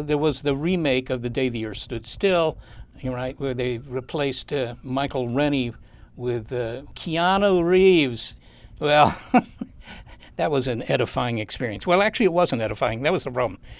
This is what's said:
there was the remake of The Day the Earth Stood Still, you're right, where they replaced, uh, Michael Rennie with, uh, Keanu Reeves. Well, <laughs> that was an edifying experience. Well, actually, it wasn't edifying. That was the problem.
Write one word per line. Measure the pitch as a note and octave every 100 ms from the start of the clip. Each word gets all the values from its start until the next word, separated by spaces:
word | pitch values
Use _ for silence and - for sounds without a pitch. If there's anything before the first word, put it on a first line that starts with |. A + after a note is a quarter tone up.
there | D3 D3
was | D#3 C3+
the | D3 C#3
remake | E3 F#3 D3+ C3 C3
of | B2+
The | A#2+
Day | A#2+ C3
the | A#2 A2
Earth | G2+
Stood | - A#2 -
Still, | - G3 F3 D#3+ - - - - -
you're | B2+ B2
right, | B2+ B2+
where | C3+
they | B2 B2+ A#2
replaced, | C#3 B2+ B2 D#3 C#3+ C3 -
uh, | C#3+ A#2+ A#2+
Michael | C3 C3 C#3 C3+ A#2+
Rennie | B2 D3 C#3 A#2+ - - - - -
with, | B2 A#2+ A#2
uh, | B2 A2+ B2 D3
Keanu | - F3 D#3+ F3 G3 G3+ F3+
Reeves. | E3+ F#3 F#3+ F3 C3+ A#2 - - - - - -
Well, | D3 D3 C3+ - -
<laughs> | B3 - - - - - - - - - -
that | E3+
was | C#3 B2+
an | A#2 -
edifying | C3+ A#2 C#3 B2 A#2
experience. | G#2+ - A#2+ G2+ F3+
Well, | F3+
actually, | G#3+ - F#3+
it |
wasn't | E3+ F3 A#2
edifying. | A2 A2 B2 A2+
That | C#3+
was | F3
the | C#3
problem. | B2 A#2+ F#2 -